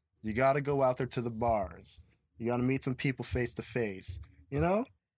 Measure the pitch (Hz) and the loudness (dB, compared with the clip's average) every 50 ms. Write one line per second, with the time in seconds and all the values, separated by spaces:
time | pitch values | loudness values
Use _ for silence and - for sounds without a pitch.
0 | _ _ _ _ - 110 104 120 131 135 139 147 139 143 143 139 135 127 127 - | _ _ _ _ -8 -4 0 4 4 4 4 4 2 0 2 4 4 4 4 2
1 | 131 120 - 131 117 120 113 110 120 117 113 107 95 90 87 90 101 - - - | -2 -4 -2 -2 -2 -2 -2 0 0 2 2 2 0 -2 -8 -14 -14 -14 -14 -16
2 | - _ _ _ _ _ _ - 113 117 120 131 131 127 135 135 - 135 127 - | -16 _ _ _ _ _ _ -6 -2 0 0 2 2 2 2 2 0 -2 -2 0
3 | - 143 127 - 120 - - 123 120 117 - - - - - 123 117 104 95 95 | 0 0 0 0 -4 -4 -2 -2 0 -2 -2 -4 -6 -4 -2 -2 -2 -2 -2 -6
4 | - - - - - - - - - - 135 143 160 170 190 214 262 - _ _ | -8 -8 -8 -10 -10 -16 -20 -20 -14 -6 -2 0 2 2 2 0 0 -4 _ _
5 | _ _ _ | _ _ _